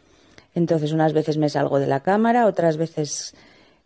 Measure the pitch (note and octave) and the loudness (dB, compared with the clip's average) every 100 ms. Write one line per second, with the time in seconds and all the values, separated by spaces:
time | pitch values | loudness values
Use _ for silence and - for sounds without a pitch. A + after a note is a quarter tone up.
0 | _ _ _ - _ - E3 D#3+ D3 D#3+ | _ _ _ -20 _ -4 0 0 0 0
1 | D#3 D#3 D#3 D3+ D3 C#3+ C#3+ C#3 C#3 C3+ | 2 2 0 0 0 0 0 0 0 -2
2 | - G3+ A3+ A#3+ A3 E3+ E3+ D#3 D#3+ - | 0 0 2 2 2 2 0 0 -4 -4
3 | D3 - - - - - _ _ | -6 -6 -10 -18 -20 -20 _ _